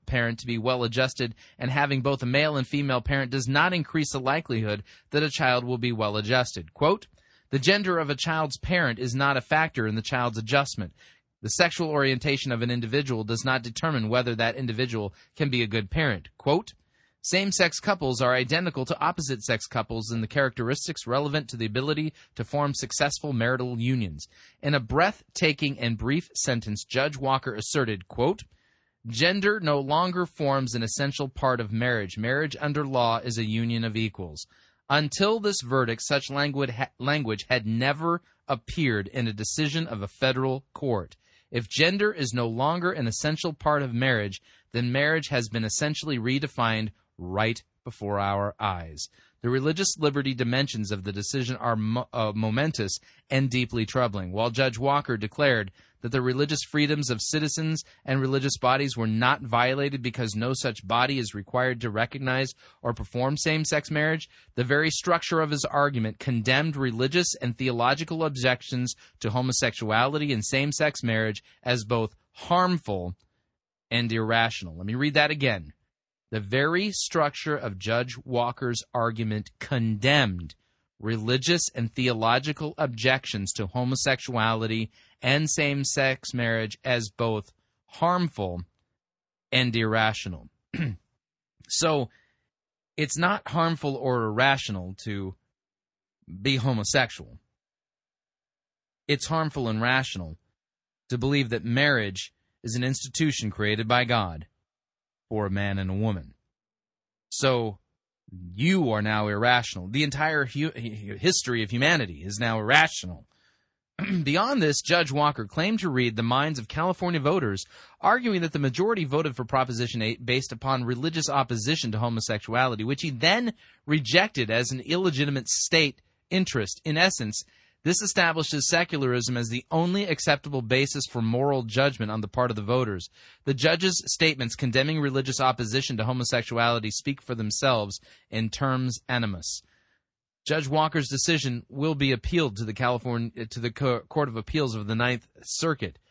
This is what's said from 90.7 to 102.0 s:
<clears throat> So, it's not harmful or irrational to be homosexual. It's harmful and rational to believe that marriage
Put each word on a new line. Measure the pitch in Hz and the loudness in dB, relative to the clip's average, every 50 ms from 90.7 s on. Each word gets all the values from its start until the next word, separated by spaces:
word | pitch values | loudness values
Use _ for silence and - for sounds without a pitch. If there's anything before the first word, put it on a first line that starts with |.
| - | -6
<clears throat> | 170 160 120 95 - _ _ _ _ _ _ _ _ _ _ _ _ - - | -4 -4 -4 -4 -8 _ _ _ _ _ _ _ _ _ _ _ _ -10 -4
So, | - - 165 160 156 143 120 - - _ _ _ _ _ _ _ _ _ _ _ _ _ _ _ _ | -2 0 2 2 2 2 0 -2 -6 _ _ _ _ _ _ _ _ _ _ _ _ _ _ _ _
it's | 151 151 135 - 165 | -4 -2 -2 0 2
not | 170 185 202 - - - | 2 2 2 0 -4 -2
harmful | 147 170 165 165 165 - 151 143 135 | 0 2 2 2 0 0 -2 -2 -2
or | 120 135 131 123 120 113 | 0 0 0 2 2 2
irrational | 110 104 120 131 139 139 131 - - 101 92 90 92 98 - - | 2 2 4 4 4 4 2 0 -4 -6 -6 -6 -8 -12 -10 -8
to | 113 101 98 95 95 95 - _ _ _ _ _ _ _ _ _ _ _ _ _ _ _ _ _ - 87 95 | -6 -6 -6 -6 -8 -10 -12 _ _ _ _ _ _ _ _ _ _ _ _ _ _ _ _ _ -18 -12 -4
be | 101 139 135 | -2 0 0
homosexual. | 123 110 135 120 107 101 - - 135 123 - - - 76 - - - _ _ _ _ _ _ _ _ _ _ _ _ _ _ _ _ _ _ _ _ _ _ _ _ _ _ _ _ _ _ _ _ _ | 2 0 0 0 0 0 2 2 2 2 0 -4 -12 -18 -20 -20 -20 _ _ _ _ _ _ _ _ _ _ _ _ _ _ _ _ _ _ _ _ _ _ _ _ _ _ _ _ _ _ _ _ _
It's | - 143 135 - | -2 -2 -2 0
harmful | - 160 160 160 147 - 143 123 113 | -2 0 0 0 -2 -2 -2 -2 -2
and | 110 110 | 0 0
rational | 117 123 131 131 127 - - 98 82 80 80 - _ _ _ _ _ _ _ _ _ _ _ _ _ - | 2 2 2 2 0 -2 -6 -8 -8 -10 -12 -14 _ _ _ _ _ _ _ _ _ _ _ _ _ -6
to | 127 120 | -4 -2
believe | 127 135 143 143 131 110 | 0 2 2 2 2 0
that | 120 107 82 | -2 -4 0
marriage | 117 117 135 143 147 135 117 | 0 2 4 4 4 4 2